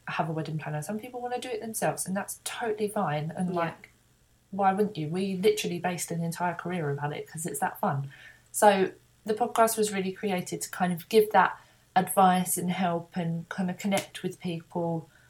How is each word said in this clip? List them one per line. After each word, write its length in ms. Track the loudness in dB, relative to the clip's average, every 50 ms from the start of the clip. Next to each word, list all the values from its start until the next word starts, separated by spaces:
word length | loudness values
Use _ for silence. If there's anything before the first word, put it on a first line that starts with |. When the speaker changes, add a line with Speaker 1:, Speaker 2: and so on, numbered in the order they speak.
| _ -8
Speaker 1:
have 200 | -4 -4 -2 -2
a 40 | -2
wedding 260 | -4 -4 -4 -6 -6
planner. 240 | -6 -4 -6 -6 -6
Some 160 | -6 -8 -8
people 220 | -8 -8 -10 -8
wanna 180 | -6 -4 -6 -6
do 100 | -4 -6
it 120 | -6 -6
themselves, 460 | -6 -8 -6 -2 -2 -2 -2 -2 -4 -4
and 80 | -4
that's 240 | -4 -4 -6 -10 -10 _
totally 460 | -10 -6 -4 -4 -4 -2 -2 -2 -2
fine. 440 | 0 0 0 0 0 -2 -2 -4 -4
And, 140 | -4 -2 -2
Speaker 2:
Yeah. 100 | 0 -2
Speaker 1:
like, 300 | -2 -2 -4 -10 -18 -20 _ _ _ _ _ _ _ _ _ _ _ _
why 220 | -4 2 2 4 4
wouldn't 240 | 4 2 0 0
you? 100 | -4 -4 -2
We 280 | -2 -2 -2 -2 -2
literally 420 | 4 4 4 4 4 0 -2 -4 -2
based 320 | -2 -4 -4 -4 -4 -4
an 140 | -2 -2 -2
entire 300 | -2 -2 -2 -2 -2 -2
career 360 | -4 -4 -4 -4 -2 -2 -2
around 220 | -2 -2 -4 -4 -4
it 120 | -6 -8 -10
'cause 160 | -10 -8 -6
it's 140 | -6 -4 -2
that 180 | -2 -2 -2 -2
fun. 320 | -2 0 0 -2 -4 -6 -12 -18 -20 -20 -20 -20 _ _
So 400 | 0 6 6 6 8 6 4 0 -2 -10 _ _ _ _ _
the 100 | -4 -2
podcast 420 | 0 0 -2 4 4 4 4 4 2
was 140 | 0 0 0
really 180 | -2 -2 -2
created 500 | -4 -4 -2 -2 -2 -2 -2 -4 -6 -8 -8
to 80 | -10
kind 220 | -4 -2 0 0 0
of 160 | -2 -4 4
give 220 | 6 6 6 8
that 260 | 6 6 6 6 2 -4 -14 -20 _ _ _ _ _
advice 600 | 2 2 4 4 6 8 8 8 6 2 0 -2 -2
and 100 | 0 -2 0
help 440 | 0 0 0 0 -2 -4 -4 -6
and 320 | -4 -2 -2 -2 -4 -6 -8
kind 220 | -4 -2 -2 -2
of 80 | -2 -2
connect 460 | -2 0 0 0 0 -4 -10 -8 -8
with 160 | -8 -8 -6
people, 680 | -6 -6 -6 -6 -8 -8 -6 -4 -2 -2 -2 -4 -6 -10 _ _ _ _